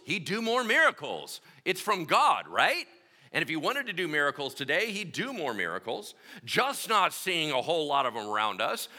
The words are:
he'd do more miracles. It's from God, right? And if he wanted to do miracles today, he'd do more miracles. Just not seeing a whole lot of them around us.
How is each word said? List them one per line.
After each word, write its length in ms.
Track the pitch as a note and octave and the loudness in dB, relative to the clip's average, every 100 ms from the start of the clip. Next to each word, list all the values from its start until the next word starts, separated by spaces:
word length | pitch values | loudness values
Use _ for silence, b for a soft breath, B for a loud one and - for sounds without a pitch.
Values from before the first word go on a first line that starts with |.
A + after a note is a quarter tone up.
| - | -6
he'd 200 | G3 C#3+ | -6 -4
do 160 | G#3+ | -4
more 220 | A3+ B3 | 0 0
miracles. 800 | A3+ C#4+ D4+ - C#3 E2 C#2+ - B B - | 2 4 4 2 -6 -6 -8 -14 B B -4
It's 160 | F#3 | -2
from 240 | G#3 G3 D#3+ | 0 -2 2
God, 420 | G#3 C#4+ A2 D2+ | 4 4 2 0
right? 400 | G2 F3 E4+ - - B B B | 2 4 2 -6 -18 B B B
And 80 | D#3 | -2
if 80 | E3 | -2
he 60 | D#3+ | -2
wanted 320 | F#3 C#4 A3+ | -2 -2 -4
to 60 | |
do 140 | F3+ E3+ | -4 -2
miracles 460 | D3+ C#3+ C#3 C3+ | 2 0 0 -8
today, 380 | - D#3 E3 A3+ | -6 -2 0 0
he'd 200 | G3+ F3+ | -4 -6
do 220 | C#3+ B3 | -6 -6
more 220 | A#3 C#3 G#2 | -4 -4 -2
miracles. 580 | E2+ F2+ A2+ D3+ - - B B A2+ | -2 -4 -6 -8 -8 -18 B B -2
Just 420 | - C4 B3+ F3+ | 0 0 -2 2
not 260 | G#3+ F3 | 4 4
seeing 380 | - F#3+ E3+ D3+ | 2 -2 0 0
a 100 | C3 | 0
whole 260 | A#2+ E3 D3 | 0 0 2
lot 180 | C#3 B2+ | 2 2
of 80 | |
them 140 | A2 G#2 | -2 -2
around 340 | G#2 G#2+ F#2+ | 2 2 2
us. 260 | - A3+ - | -2 -2 -8